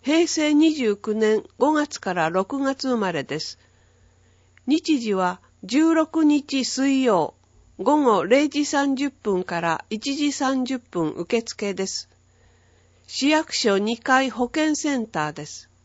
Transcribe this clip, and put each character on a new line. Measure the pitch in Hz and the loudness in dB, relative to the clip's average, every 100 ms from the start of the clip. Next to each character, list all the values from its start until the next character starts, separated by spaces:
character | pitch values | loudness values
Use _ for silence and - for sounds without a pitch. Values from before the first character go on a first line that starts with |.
平 | - 320 339 | 2 2 2
成 | - 302 294 | 0 2 6
二 | 320 | 4
十 | 311 233 202 | 4 0 -2
九 | - | -2
年 | 214 214 220 - _ | 0 2 2 -2 _
五 | 269 | 2
月 | 311 294 - | 2 -2 -4
か | - 180 | -4 0
ら | 160 | 0
六 | 180 196 277 | 0 -2 -2
月 | 269 269 269 | -2 -2 -2
生 | 240 | -2
ま | 196 | 0
れ | 165 | -2
で | 135 151 | -4 -8
す。 | - - _ _ _ _ _ _ _ _ _ _ - | -8 -14 _ _ _ _ _ _ _ _ _ _ -2
日 | 311 - 294 | -2 2 0
時 | 226 | 0
は | 190 180 185 _ _ | 0 0 -4 _ _
十 | 190 254 320 | -2 2 4
六 | 320 311 320 302 | 2 0 2 2
日 | 294 - 269 240 | 2 0 -4 -2
水 | - 269 269 | -2 0 2
曜、 | 254 185 151 _ _ _ _ - | 2 2 0 _ _ _ _ -4
午 | 202 302 | 0 2
後 | 269 202 165 | 4 2 4
零 | 262 294 | 4 4
時 | 285 285 | -2 -2
三 | 294 285 262 | 0 0 0
十 | 285 | -4
分 | _ 214 185 | _ -4 -2
か | 180 170 | -2 -4
ら | 170 160 - | -2 -4 -6
一 | 214 277 277 | -8 -6 -2
時 | 294 | -2
三 | 269 269 269 247 | 0 0 0 -2
十 | 262 | -6
分 | _ 180 156 | _ -4 -4
受 | - 170 233 | -4 -2 -2
付 | 226 - 202 180 | -2 -8 -6 -4
で | 190 | -6
す。 | - - _ _ _ _ _ _ _ _ _ - | -6 -12 _ _ _ _ _ _ _ _ _ -14
市 | - 269 | -2 0
役 | 311 311 - | 0 0 -2
所 | 220 196 | 0 2
二 | 208 233 | 0 -4
階 | - 262 269 | 0 2 2
保 | 226 247 | -2 -4
健 | 311 311 294 | 0 -2 0
セ | 302 269 | -2 -4
ン | 220 | -4
タ | - 151 | -4 -6
ー | |
で | 151 151 | -8 -14
す。 | - - _ | -16 -20 _